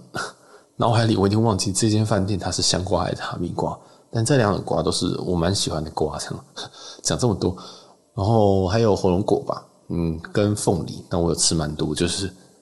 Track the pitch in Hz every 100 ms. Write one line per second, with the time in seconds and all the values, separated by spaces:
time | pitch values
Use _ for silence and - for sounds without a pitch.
0 | - - - - - - _ - 117 113
1 | 113 104 98 107 117 95 101 90 113 107
2 | 110 104 95 95 92 90 90 87 92 87
3 | - - - - 87 - 80 - - -
4 | _ 117 113 139 104 85 - 80 82 -
5 | 90 - - 87 85 98 - 80 78 -
6 | 76 71 - - - - - - - -
7 | - 80 123 92 95 - - - - _
8 | _ - 98 113 104 98 92 113 113 95
9 | 95 90 - - - - - _ - 87
10 | 82 82 - - 104 104 - 90 - -
11 | - 92 85 73 - 82 76 76 78 76
12 | 87 90 95 - - _